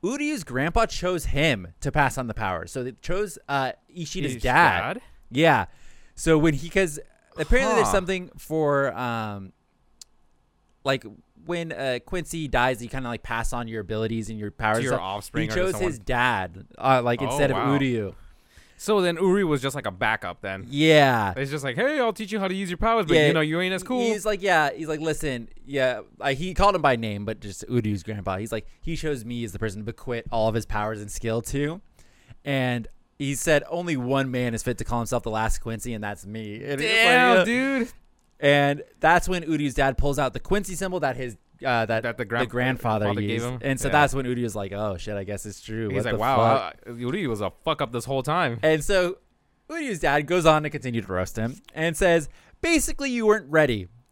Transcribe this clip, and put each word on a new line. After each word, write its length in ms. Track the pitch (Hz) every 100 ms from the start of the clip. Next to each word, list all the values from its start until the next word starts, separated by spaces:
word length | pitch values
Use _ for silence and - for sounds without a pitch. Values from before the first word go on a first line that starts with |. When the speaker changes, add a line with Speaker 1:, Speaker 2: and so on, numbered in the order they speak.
Speaker 1:
Uryu's 400 | 180 277 294 294
grandpa 420 | 160 123 147 202 226
chose 400 | - 180 180 -
him 440 | - 156 117 87 -
to 100 | 147
pass 260 | 143 139 127
on 100 | 123
the 60 |
power. 340 | 107 104 87 85
So 160 | 139
they 100 | 123 113
chose, 360 | - 180 208 - -
uh, 260 | 139 131 - _ -
Ishida's 380 | 160 123 143
Speaker 2:
His 100 | 127
Speaker 1:
dad. 500 | 123 131 170 87 110 196
Speaker 2:
dad? 60 | - - -
Speaker 1:
Yeah. 340 | 127 160 131 92 - - - - -
So 220 | - 156
when 160 | 160 143
he, 140 | 170
'cause 300 | 196 185 147 - _ _ -
apparently 380 | 156 240 262 220
there's 120 | -
Speaker 2:
Huh. 60 |
Speaker 1:
something 360 | 196 180 185 180 -
for, 560 | - 156 151 143 139 95
um, 540 | 123 117 107 101 95 _ _ _ _ _ - _ _ _ _ _ _ _
like, 220 | - 135 110 104 _ _ -
when, 260 | 170 165
uh, 280 | - 131 123 -
Quincy 420 | 180 165 165 151
dies, 340 | 127 123 123
you 80 | 117
kinda, 180 | 135 123
like, 140 | 117
pass 300 | - 117 117
on 140 | 123 117
your 140 | 113
abilities 480 | 95 110 113 113 110
and 100 | 110
your 120 | 104
powers 260 | - 110 110
Speaker 2:
To 60 |
your 100 | 110
Speaker 1:
and 60 | -
stuff. 60 | 92
Speaker 2:
offspring 400 | 101 - - -
Speaker 1:
He 40 |
Speaker 2:
or 20 | -
Speaker 1:
chose 160 | 180
Speaker 2:
someone. 180 | 110 113
Speaker 1:
his 80 | 127
dad, 640 | 101 123 123 110 90 87 - -
uh, 240 | 131 131
like, 180 | 120 120
Speaker 2:
Oh, 40 | 107
Speaker 1:
instead 260 | 135 143
Speaker 2:
wow. 220 | 98 120 139
Speaker 1:
of 60 |
Uryu. 320 | 135 117 101 - - - _ - - _
Speaker 2:
So 240 | - 208
then 160 | 180 170
Uri 260 | 185 190
was 180 | 185 147
just, 140 | 131 139
like, 100 | 113
a 60 |
backup 480 | 92 110 110 95 87
then. 260 | 101 95 95
Speaker 1:
Yeah. 640 | 139 156 156 139 120 101 101
Speaker 2:
It's 160 | 139
just 140 | 147 139
like, 100 | 147
"Hey, 240 | 247 302
I'll 140 | 233
teach 180 | - 214
you 80 | 214
how 80 | 190
to 60 |
use 160 | 190 190
your 80 | 175
powers, 280 | - 226 170
but, 80 | 165
Speaker 1:
Yeah. 100 | 147
Speaker 2:
you 60 |
know, 80 | 160
you 180 | 156 160
ain't 140 | 185
as 100 | 185
cool." 160 | 190 254
Speaker 1:
He's 260 | 233 214 220
like, 160 | 208
yeah, 280 | 196 170 147
he's 140 | 131 160
like, 140 | 151
"Listen, 480 | 160 156 156 123 113 - -
yeah." 360 | 139 131 117 - -
I, 100 | 131
he 220 | 135 180
called 220 | 175 202 190
him 60 |
by 140 | 147 120
name, 300 | 113 101 104
but 160 | 110
just 240 | 101 95 -
Uryu's 360 | 120 107 101
grandpa. 340 | 85 104 95 92
He's 160 | 113
like, 140 | 110 - -
"He 140 | - 160
chose 300 | 160 139 110
me 180 | 120
as 80 | 113
the 80 | 98
person 220 | 110 98
to 40 | 104
bequit 420 | 113 - 120 -
all 160 | 113 110
of 80 | 110
his 100 | 104
powers 360 | 107 107 110
and 100 | 104
skill 300 | - 113 113
to." 400 | 110 139 147 180 - _ - _ _ - -
And 420 | 139 127 123 113 - _ _
he 180 | 139 139
said, 280 | - 147 -
"Only 280 | 170 175 147
one 340 | 123 135 135
man 220 | 123 123
is 100 | 113
fit 140 | - 120
to 80 | -
call 140 | 120
himself 240 | 113 123
the 60 | 117
last 260 | 110 110 -
Quincy, 360 | - 113 123
and 80 | 113
that's 240 | 104 104 101
me." 300 | 110 107 104
And 160 | 113 139
it's 40 |
like, 60 | 180
Speaker 2:
Damn, 480 | 220 233 247 247 233
Speaker 1:
uh, 40 |
Speaker 2:
dude. 460 | 214 240 269 269 233 - _ _ _ _
Speaker 1:
And 440 | 143 143 143 147 - _
that's 260 | 160 175 170
when 160 | 185
Uryu's 300 | 160 156 147
dad 240 | 123 135 127
pulls 200 | 143 139
out 140 | 135
the 80 | 123
Quincy 340 | - 196 196 180
symbol 260 | 190 180
that 160 | 147 123
his, 180 | 127 107 _ _ 135
uh, 200 | 120 110
that 180 | 113
Speaker 2:
That 0 |
the 200 | 117 113
Speaker 1:
the 20 | 107
Speaker 2:
grand-, 240 | 117 120
Speaker 1:
grandfather 580 | 120 127 127 120 110 104
Speaker 2:
father 120 | 101
gave 100 | 104
Speaker 1:
used. 140 | 117 120
Speaker 2:
him? 140 | 127
Speaker 1:
And 160 | 139 131
so 120 | 139
Speaker 2:
Yeah. 20 |
Speaker 1:
that's 220 | 147 143
when 120 | 131 127
Uryu 180 | 123
was 120 | 120 107
like, 160 | 98
"Oh, 240 | 98 107 90
shit, 220 | - 104
I 80 | 95
guess 200 | 101 107
it's 140 | 98
true. 300 | - 110 110
Speaker 2:
He's 60 | -
Speaker 1:
What 80 | 113
Speaker 2:
like, 80 |
Speaker 1:
the 60 | 107
Speaker 2:
"Wow, 180 | 113 131
Speaker 1:
fuck?" 380 | 113 131 92 - -
Speaker 2:
uh, 40 |
Uryu 360 | 120 120 170 160
was 140 | 107
a 100 | 101 - -
fuck 160 | 151
up 100 | 131
this 140 | 120 113
whole 180 | 135
time." 340 | 131 165 160 117
Speaker 1:
And 180 | 156 156
so 360 | 147 196 180 185 _ _ _ _ _
Uryu's 300 | 330 294 185
dad 220 | 156 143 151
goes 200 | 180 165
on 180 | 156
to 60 | 151
continue 320 | 151 127 117
to 100 | 95
roast 240 | 92 92 -
him 200 | 110 147 - -
and 220 | 165 160
says, 320 | 190 170 147 - _ -
"Basically, 480 | 320 330 - 294 277
you 140 | 240 220
weren't 260 | 214 139
ready. 380 | 156 151 110 90 - _